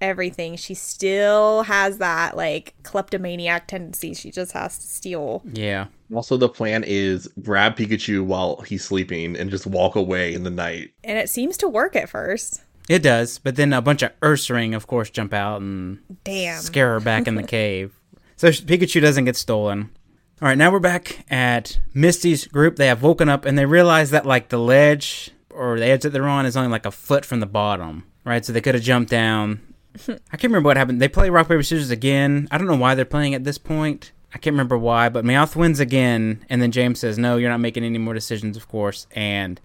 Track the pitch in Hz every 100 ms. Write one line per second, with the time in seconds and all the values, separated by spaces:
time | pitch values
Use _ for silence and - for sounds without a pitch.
0 | 190 180 180 175 165 170 - 185 - -
1 | 190 196 208 214 214 214 214 202 196 202
2 | 180 165 165 - 165 156 - _ - 196
3 | 190 190 180 175 170 170 - 190 170 -
4 | 165 170 - - 180 - - - - -
5 | 185 175 139 113 220 110 104 98 98 _
6 | - 113 - 127 123 - 110 110 101 101
7 | 98 92 92 - 107 101 107 113 107 107
8 | - 98 95 92 90 - - 98 - 95
9 | 90 85 82 85 95 98 98 92 95 107
10 | 92 90 87 87 90 87 85 85 - _
11 | - 220 208 247 277 370 381 220 359 208
12 | - - 180 214 - - _ _ - 175
13 | 143 117 120 - 135 131 143 131 127 147
14 | 117 - 151 143 - 120 113 110 - 123
15 | 107 - 101 104 101 104 98 95 92 98
16 | - 190 - 196 175 165 165 143 127 113
17 | 110 110 120 110 104 113 107 95 98 _
18 | _ _ _ - 170 147 143 175 175 165
19 | 151 135 127 123 - 110 104 101 104 -
20 | _ _ _ - 202 147 165 196 175 175
21 | - - - 131 123 120 - - - 139
22 | 165 175 175 147 - 139 160 - 135 120
23 | 143 160 151 139 139 139 139 170 175 160
24 | 147 151 135 127 - 120 117 135 147 147
25 | - - - _ _ - 123 117 117 135
26 | 151 139 143 139 131 127 127 110 104 -
27 | - 139 - 120 101 104 104 95 82 78
28 | - _ 120 117 113 113 135 123 117 123
29 | 117 120 113 110 104 107 - - _ -
30 | - - - 160 247 208 143 135 127 120
31 | 131 - 190 175 160 165 143 165 135 117
32 | 135 139 139 143 147 156 190 139 123 135
33 | 127 147 143 135 135 143 - 156 151 -
34 | - _ - - 151 147 123 123 117 117
35 | 117 120 120 135 147 156 170 143 127 131
36 | 123 113 110 107 - 123 120 123 123 120
37 | 117 107 120 120 120 117 120 117 117 117
38 | 113 110 - 110 107 107 - 110 101 -
39 | - 113 104 101 95 90